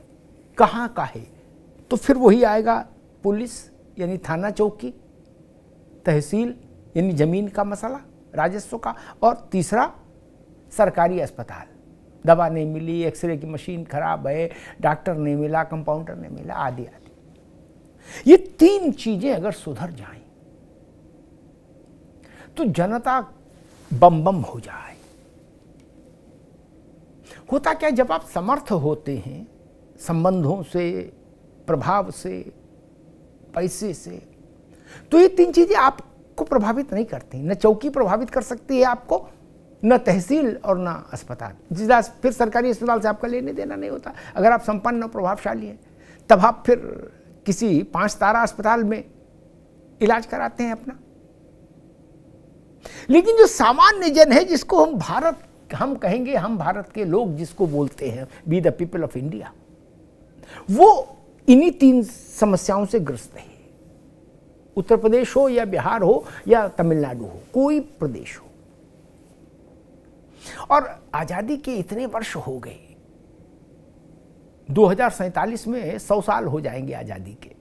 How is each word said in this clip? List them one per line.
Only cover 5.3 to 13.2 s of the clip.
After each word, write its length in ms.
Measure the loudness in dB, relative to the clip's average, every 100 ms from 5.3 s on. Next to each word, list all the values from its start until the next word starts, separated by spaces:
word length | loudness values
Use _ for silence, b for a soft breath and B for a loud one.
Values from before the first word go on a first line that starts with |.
| -20 -20 -20 _ -20 -20 -8 -2
तहसील 500 | 0 0 -2 -4 -6 -18 -20 -8 -2
यानी 160 | -2
ज़मीन 340 | 2 0 0 -4
का 160 | -4
मसला, 380 | -6 -6 -8 -10 -14 -20 -14 -4
राजस्व 420 | -4 -4 -10 -10
का, 180 | -10 -12 B B
और 260 | 0 0 -4
तीसरा 440 | -4 -2 0 -2 -4 -20 -20 -20 -20 -20 -20 -18 0
सरकारी 420 | 0 2 0 0
अस्पताल। 480 | -6 -10 -16 -16 -20 -20 -20 -20 -20 -8 2
दवा 240 | 4 4
नहीं 160 | -2 -6
मिली, 380 | -6 -6 -4
एक्सरे 340 | -4 -4